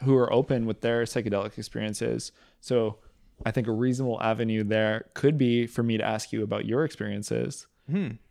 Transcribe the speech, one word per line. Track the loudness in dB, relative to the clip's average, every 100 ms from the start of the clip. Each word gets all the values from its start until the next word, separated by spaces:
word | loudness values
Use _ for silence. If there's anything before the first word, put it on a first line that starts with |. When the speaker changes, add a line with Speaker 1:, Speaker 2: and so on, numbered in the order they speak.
Speaker 1:
who | 4 4
are | 6
open | 2 2 0 0
with | -2
their | 0 0
psychedelic | 0 -2 0 0 -2 -6
experiences. | -10 -6 -6 -4 -2 -2 -6 -14 _ _
So | -4 -2 -2 -6 -16 -20 _ -8 -4
I |
think | -2 -2
a |
reasonable | 0 0 0 -2 -2
avenue | 0 0 0 0
there | 2 2 2 0 -6 0
could | 2 4
be | 4 4 2
for | 0
me | 0 0
to |
ask | 0 -2 -4
you | -4
about | -2 -2 -2
your | 0 -2
experiences. | -4 -6 -6 -2 -2 -2 -6 -16 _ -4
Speaker 2:
Hmm. | -4 -2 -8 _